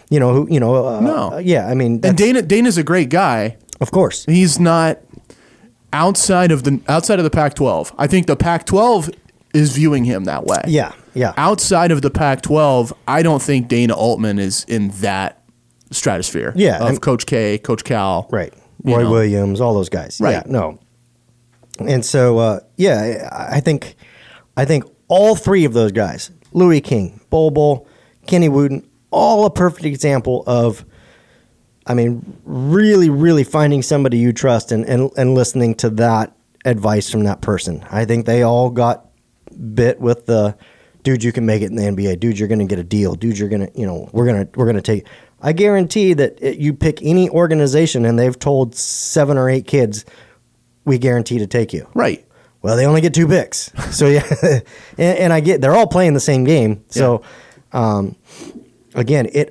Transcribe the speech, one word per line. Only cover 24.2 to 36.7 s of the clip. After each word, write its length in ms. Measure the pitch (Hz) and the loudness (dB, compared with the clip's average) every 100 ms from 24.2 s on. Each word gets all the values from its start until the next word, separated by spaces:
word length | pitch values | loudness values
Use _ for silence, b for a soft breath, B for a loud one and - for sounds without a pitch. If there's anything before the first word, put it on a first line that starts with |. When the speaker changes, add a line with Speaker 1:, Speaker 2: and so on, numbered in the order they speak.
| B B B - | B B B -4
Speaker 1:
I 80 | 135 | 0
think 180 | 151 - _ _ | 0 -2 _ _
all 280 | 180 208 220 | 4 4 2
three 260 | - 196 | 2 2
of 80 | 151 | 2
those 200 | 117 110 | 2 0
guys, 380 | 101 95 65 - - _ | 0 -4 -6 -14 -20 _
Louis 300 | 170 180 151 | 2 4 4
King, 400 | - 120 92 - _ | 0 -2 -2 -8 _
Bol 220 | 160 156 | 0 2
Bol, 360 | 143 147 135 b b b b - | 2 2 0 b b b b -2
Kenny 220 | 180 165 | 2 2
Wooten, 380 | 139 143 139 - _ _ | 2 0 -2 -10 _ _
all 360 | - 233 220 208 | 0 2 4 2
a 40 | |
perfect 360 | 208 180 170 156 | 2 0 0 -6
example 580 | 135 147 135 127 123 - | -2 0 0 -2 -4 0
of, 400 | 120 117 101 - b b b b b b b _ _ - | 0 0 -2 -10 b b b b b b b _ _ -4
I 80 | 123 | 0
mean, 420 | 117 120 - - | 0 -2 -10 -18
really, 640 | - 135 135 185 214 202 165 | -12 -6 0 2 4 4 4
really 340 | 143 170 156 | 4 4 2
finding 380 | 127 156 151 143 | 2 0 2 0
somebody 360 | 123 147 135 120 | 0 0 0 2
you 120 | 120 | 0
trust 400 | 117 135 117 - | 0 0 0 0
and, 140 | 110 - | -4 -2
and, 240 | 123 135 - | 0 0 0
and 160 | 127 | 0
listening 400 | 131 120 131 120 110 | 2 0 0 -2 0
to 140 | 117 | -2
that 440 | 107 117 113 107 - _ _ | 0 0 0 -2 -10 _ _
advice 460 | 131 | -4